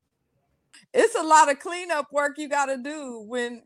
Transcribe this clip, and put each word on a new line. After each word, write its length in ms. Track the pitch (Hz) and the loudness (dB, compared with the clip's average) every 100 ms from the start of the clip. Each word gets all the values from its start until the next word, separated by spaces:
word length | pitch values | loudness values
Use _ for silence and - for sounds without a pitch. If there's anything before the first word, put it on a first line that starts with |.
| _ _ _ _ _ _ _ - _ | _ _ _ _ _ _ _ -20 _
It's 220 | - 392 381 | 2 2 2
a 80 | |
lot 260 | 320 311 294 | 4 6 6
of 100 | 277 | 2
cleanup 520 | 359 349 359 302 - | -4 -8 -4 -4 -2
work 260 | 285 285 294 | -2 -2 -4
you 120 | 294 | -4
gotta 280 | 285 269 269 | -2 -2 -4
do 460 | 277 311 269 233 208 | -8 -10 -10 -12 -8
when 360 | 247 240 240 | -6 -6 -8